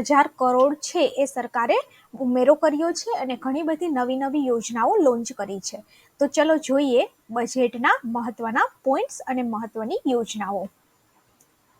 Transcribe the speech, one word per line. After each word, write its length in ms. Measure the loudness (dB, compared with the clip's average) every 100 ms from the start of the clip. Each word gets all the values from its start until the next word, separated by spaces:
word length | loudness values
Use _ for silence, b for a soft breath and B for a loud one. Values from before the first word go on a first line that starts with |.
| 2
હજાર 180 | 2 2 0
કરોડ 340 | 2 4 4 2 -4
છે, 160 | 0 0 0
એ 40 | -2 -4
સરકારે 420 | -6 -4 0 0 -2 b b -6 -2
ઉમેરો 320 | 4 6 6 4
કર્યો 260 | 2 0 -2
છે 120 | -4 -4
અને 160 | -4 -6 -4
ઘણી 240 | -2 -2
બધી 240 | -2 -2 -2
નવી 200 | -2 -2
નવી 260 | -2 -2 0
યોજનાઓ 480 | 0 -2 0 2 4 4
લોન્ચ 240 | 2 -4 -8
કરી 180 | -8 -8 -10
છે. 100 | -12 -16 b b _
તો 40 | 0 2
ચલો 240 | 4 2 2
જોઈએ 340 | 0 4 2 2 -4 _ -4
બજેટના 580 | -4 0 0 2 2 2 0 -4
મહત્વના 500 | -6 -6 -4 0 0 0 0
પોઇન્ટ્સ 320 | 0 0 -6 -6
અને 140 | -4 -4
મહત્વની 480 | -6 -8 -8 -6 -4 -2 -2
યોજનાઓ. 500 | -2 -6 -6 -6 -8 -12 _ _ _ _ _ _ _ _ _ _